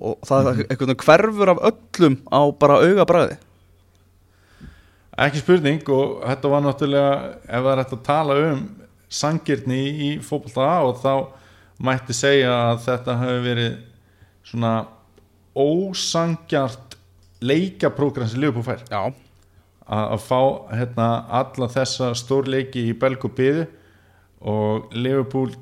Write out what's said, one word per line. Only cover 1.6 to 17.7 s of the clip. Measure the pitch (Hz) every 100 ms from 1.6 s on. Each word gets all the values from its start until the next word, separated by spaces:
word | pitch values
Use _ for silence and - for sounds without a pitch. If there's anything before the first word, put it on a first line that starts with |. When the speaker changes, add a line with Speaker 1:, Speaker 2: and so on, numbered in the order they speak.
Speaker 1:
öllum | 220 226 - - 160 131
á | - 139 147
bara | 139 147 143
augabragði. | 160 202 170 170 139 - _ _ _ _ _ _ _ _ _ _ _ _ - - _ _ _
Speaker 2:
Ekki | - 143 143
spurning | 135 180 147 156 -
og | 135 139 -
þetta | 120 131 143
var | 143
náttúrulega, | 143 135 147 139 139 139 127 -
ef | - 117
það | 135
er | 131
hægt | 127
að | 120
tala | 120 147 151 139
um | 160 139 101 - - _ _
sanngirni | - 147 160 - 135 120 127
í, | 139 151
í | 143 147
fótbolta | - 147 120 127 139 175
og | 135 120
þá | 135 135 135 - - - _ _
mætti | 127 127 -
segja | 120 139 143 127 123
að | 120 117
þetta | 123 123 123 120
hafi | 123 123
verið | 123 120 117 - - _ _ _ - _
svona | - 117 117 113 107 - _ _ _ _ _ 139
ósanngjarnt | 143 170 196 180 - 170 170 160 - 151 131 117 - - _ _ _ _
leikaprógram | 120 151 190